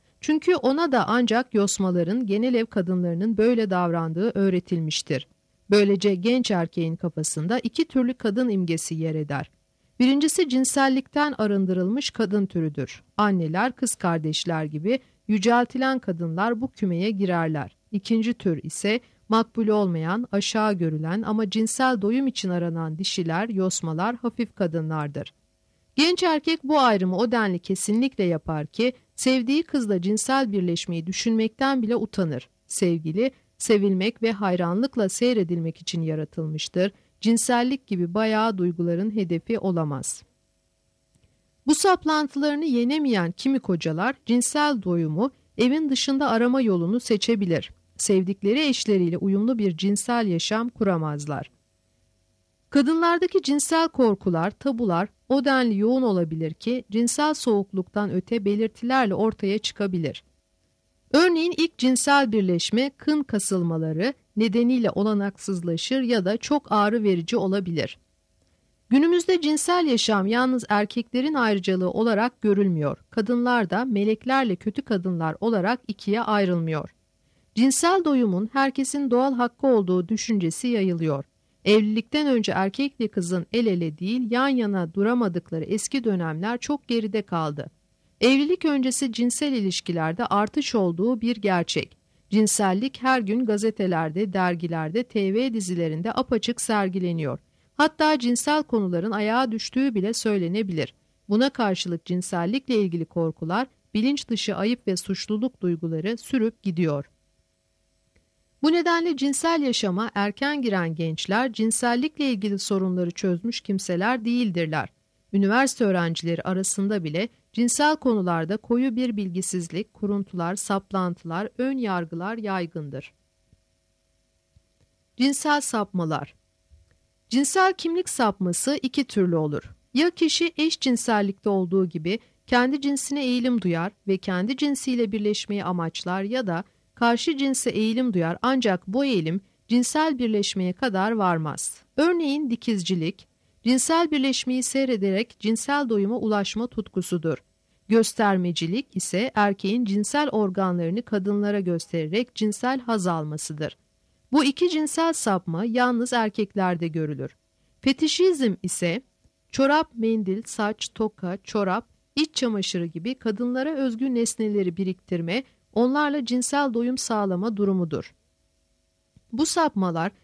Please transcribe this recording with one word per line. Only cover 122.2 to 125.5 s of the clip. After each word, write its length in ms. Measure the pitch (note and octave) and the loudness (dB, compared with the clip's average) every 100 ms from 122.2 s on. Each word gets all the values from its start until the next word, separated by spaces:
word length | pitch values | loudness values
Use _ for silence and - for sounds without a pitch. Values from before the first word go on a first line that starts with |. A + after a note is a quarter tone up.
| F#3 A3+ | -6 -6
yaygındır. 760 | G#3+ F#3+ E3+ E3+ D3 C3 - _ _ _ _ _ _ _ _ _ _ _ _ _ _ _ _ _ _ _ _ - | -4 -4 -4 -8 -10 -10 -14 _ _ _ _ _ _ _ _ _ _ _ _ _ _ _ _ _ _ _ _ -2
Cinsel 440 | C4 C#4 D4+ | 0 0 0